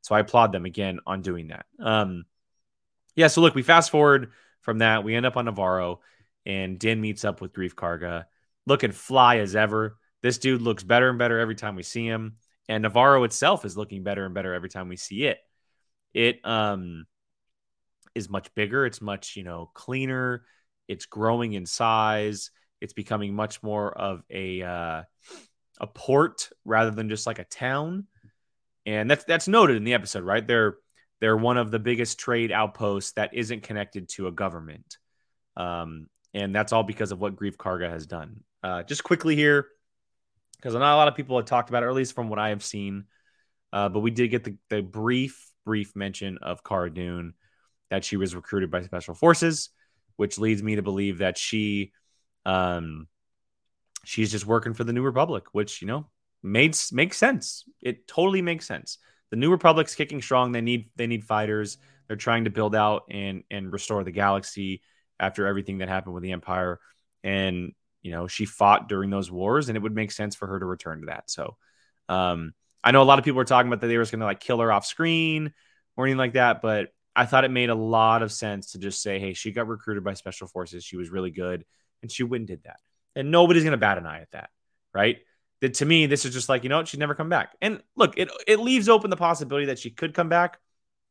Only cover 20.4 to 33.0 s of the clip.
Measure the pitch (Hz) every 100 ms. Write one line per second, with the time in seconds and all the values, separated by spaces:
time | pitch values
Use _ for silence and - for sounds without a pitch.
20.4 | _ _ _ _ - 95 - 104 110 120
21.4 | 117 101 87 - 113 110 110 107 107 101
22.4 | - _ _ - 101 - 101 107 101 101
23.4 | 107 - 107 104 101 - 98 90 - 95
24.4 | 95 92 90 87 85 80 - _ - -
25.4 | _ _ _ - 104 - - 139 165 -
26.4 | - _ - 110 113 107 110 107 117 107
27.4 | 90 - 127 139 160 190 202 _ _ _
28.4 | _ _ _ _ 107 107 113 147 - 165
29.4 | 185 226 170 113 110 120 101 98 90 107
30.4 | 110 117 107 - _ _ _ - 110 110
31.4 | 117 123 110 110 110 120 113 - - 117
32.4 | 113 101 107 - 107 98